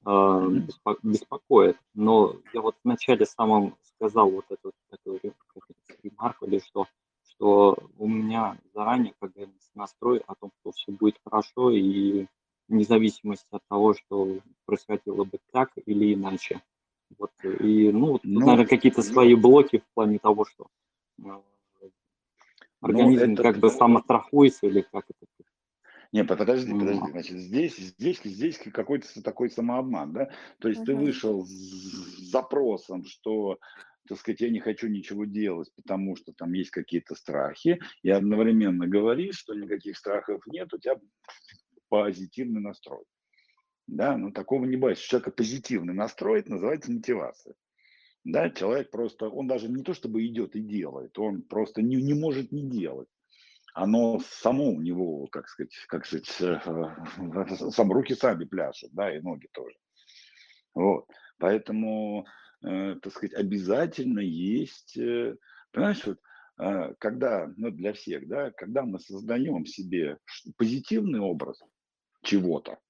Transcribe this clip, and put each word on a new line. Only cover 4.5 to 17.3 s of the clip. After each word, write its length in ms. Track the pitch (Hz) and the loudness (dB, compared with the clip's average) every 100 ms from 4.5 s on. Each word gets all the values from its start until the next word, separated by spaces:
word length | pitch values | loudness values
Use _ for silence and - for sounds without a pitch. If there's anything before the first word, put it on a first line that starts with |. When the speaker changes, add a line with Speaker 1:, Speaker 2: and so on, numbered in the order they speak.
| 98 95 | -14 -14
Speaker 1:
вот 40 | _ _ | _ _
такую 300 | - - 95 | -18 -12 -10
ре-, 100 | 101 - _ | -10 -14 _
как 100 | 95 _ | -20 _
это, 280 | - _ - | -20 _ -18
ремарку 420 | 101 104 117 110 104 | -18 -8 -8 -8 -4
или 120 | 98 | -4
что, 280 | - - 95 _ _ _ _ | -2 -6 -6 _ _ _ _
что 480 | _ 104 101 101 - - _ | _ 4 8 8 6 -6 _
у 100 | 107 | -4
меня 500 | 110 110 113 107 85 _ | -2 -2 -2 -4 -6 _
заранее 400 | 107 107 123 110 _ | -6 -2 0 -2 _
как 120 | 98 | -14
бы 160 | 98 98 _ _ 101 | -12 -18 _ _ -16
настрой 440 | 101 _ 120 123 - | -16 _ -2 -2 -2
о 80 | 98 | -16
том, 160 | 101 _ | -18 _
что 100 | - | -16
все 180 | - - | -14 -14
будет 240 | 98 107 - - | 0 0 0 -2
хорошо, 460 | 107 - - 127 | -2 -2 0 2
и 560 | 110 95 98 98 98 95 _ _ _ _ | 4 2 2 0 0 -4 _ _ _ _
вне 140 | 110 104 | 0 4
зависимости 600 | 113 110 - 107 101 _ | 4 4 0 -8 -10 _
от 100 | 101 _ | -16 _
того, 240 | 104 107 | 4 4
что 460 | 101 _ 101 95 95 _ _ - | 4 _ -2 -2 -4 _ _ -6
происходило 580 | 104 - 104 - 98 98 | -6 -4 -8 -6 -4 -4
бы 140 | - _ | -6 _
так 200 | 127 127 - - | -2 -2 -4 -4
или 280 | 101 104 | 2 2
иначе. 480 | 101 92 92 - - _ _ _ _ _ - | 2 -2 -6 -8 -10 _ _ _ _ _ -12
Вот, 120 | 101 | -12